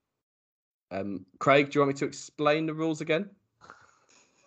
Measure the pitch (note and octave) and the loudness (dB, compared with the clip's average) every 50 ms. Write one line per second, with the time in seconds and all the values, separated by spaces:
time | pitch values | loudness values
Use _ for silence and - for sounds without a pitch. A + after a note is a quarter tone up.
0 | _ _ _ _ _ _ _ _ _ _ _ _ _ _ _ _ _ - - G2 | _ _ _ _ _ _ _ _ _ _ _ _ _ _ _ _ _ -10 -8 -6
1 | G2+ G2+ G2 - - _ _ - - D3 C3+ D3 C#3+ C#3+ - D3 C#3+ C#3 C#3 - | -6 -6 -8 -10 -12 _ _ 0 4 4 6 6 4 2 2 2 2 2 0 -2
2 | C#3+ C3+ - - - - - - D3+ D3 D3+ D#3+ D#3+ D#3 D3+ D#3 D#3+ D#3+ D#3 D3+ | -4 -6 -6 -10 -18 -14 -6 -2 0 2 2 2 0 -4 -4 -4 -4 -4 -4 -4
3 | D#3 D#3+ D#3 E3+ G3+ G3 - _ _ _ _ _ - - - - _ _ _ _ | -2 -2 -2 -2 -2 -6 -14 _ _ _ _ _ -20 -20 -20 -20 _ _ _ _
4 | _ _ _ _ _ _ _ _ _ | _ _ _ _ _ _ _ _ _